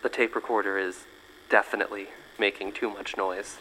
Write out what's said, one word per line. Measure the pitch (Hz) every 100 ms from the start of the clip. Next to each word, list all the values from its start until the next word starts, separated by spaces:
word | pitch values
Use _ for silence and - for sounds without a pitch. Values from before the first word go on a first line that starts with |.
The | -
tape | - 113 113
recorder | - 110 101 98
is | 95 90 - - - - -
definitely | 110 - 104 98 104 98 - - -
making | 104 - 98
too | 101 117
much | 101 104 -
noise. | 95 92 101 -